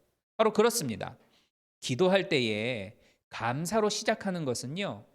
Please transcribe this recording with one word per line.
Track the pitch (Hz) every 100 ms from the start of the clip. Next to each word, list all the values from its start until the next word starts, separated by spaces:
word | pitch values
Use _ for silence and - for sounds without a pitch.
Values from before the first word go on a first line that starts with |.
| _ _ _ -
바로 | 220
그렇습니다. | 214 226 233 139 98 92 - _ _ _ _ _ _
기도할 | - 127 180 196 185
때에 | 147 117 107 113 120 98 - _ _ _
감사로 | - 113 131 170 220 214
시작하는 | - - 220 202 180
것은요, | 143 117 123 165 196 104 -